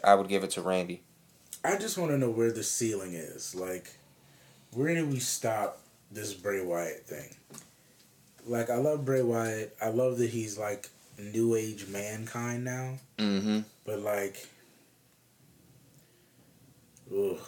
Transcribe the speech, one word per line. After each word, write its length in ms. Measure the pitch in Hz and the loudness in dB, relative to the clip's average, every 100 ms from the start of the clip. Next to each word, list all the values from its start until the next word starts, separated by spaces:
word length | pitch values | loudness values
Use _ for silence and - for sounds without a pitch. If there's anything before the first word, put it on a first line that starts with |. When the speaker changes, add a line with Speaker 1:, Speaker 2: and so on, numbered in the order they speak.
Speaker 1:
I 100 | 101 | 8
would 140 | 98 92 | 8 8
give 140 | 98 | 2
it 60 | 92 | 2
to 100 | 95 | -2
Randy. 400 | 90 92 90 87 - - - - - - | 0 2 0 -6 -12 -20 -20 -20 -18 -4
Speaker 2:
I 120 | 156 196 | 0 0
just 200 | 220 - | 0 -2
wanna 200 | 165 143 | 2 2
know 120 | 123 | 2
where 220 | 110 117 | 4 2
the 100 | 113 | 2
ceiling 520 | - - 117 101 92 | -2 0 0 0 -4
is. 400 | 85 78 - - | -8 -10 -10 -10
Like, 380 | 90 92 90 - - - - - - - - - | -6 -4 -6 -8 -20 -20 -20 -20 -20 -20 -20 -10
where 240 | 113 151 | -2 2
do 120 | 170 151 | 2 2
we 120 | 131 | 0
stop 600 | - - 117 110 101 - - - - | -2 -2 0 2 0 -4 -16 -20 -16
this 220 | - 87 | -10 -8
Bray 280 | - 101 98 | -6 -2 0
Wyatt 440 | 90 85 82 76 - | 0 0 -2 -6 -10
thing? 300 | 76 - - - - - - - - - - - - 117 | -12 -12 -18 -20 -20 -20 -20 -20 -20 -20 -20 -20 -14 -4
Like, 220 | 120 117 | 0 2
I 60 | 120 | 2
love 280 | 143 151 | 2 2
Bray 180 | 131 131 | 2 2
Wyatt. 520 | 120 117 113 107 107 - | 4 2 2 -2 -6 -4
I 80 | 110 | -2
love 300 | 117 127 120 | 2 2 4
that 120 | 117 | 2
he's, 260 | 117 107 101 | 0 -4 -4
like, 320 | 104 101 - - - - | -4 -4 -8 -20 -20 -16
new 360 | 104 110 117 | -6 2 4
age 320 | 113 110 104 98 | 4 0 -6 -8
mankind 800 | 101 104 110 113 120 120 120 | -8 -6 -6 -6 -4 -4 -2
now. 340 | 123 127 131 135 - - | -4 -4 -6 -8 -10 -2
Speaker 1:
Mm-hmm. 420 | 104 98 104 107 107 - | 0 2 2 0 -2 -10
Speaker 2:
But, 160 | - 104 | -6 -4
like, 460 | 104 101 98 - - - - - - _ _ _ _ _ - - - - - - - _ _ _ - - - - - - - | -2 -2 -2 -6 -16 -20 -20 -20 -20 _ _ _ _ _ -20 -20 -20 -20 -20 -20 -20 _ _ _ -20 -20 -20 -20 -20 -20 -6
ugh. 240 | 98 101 85 | 0 0 -2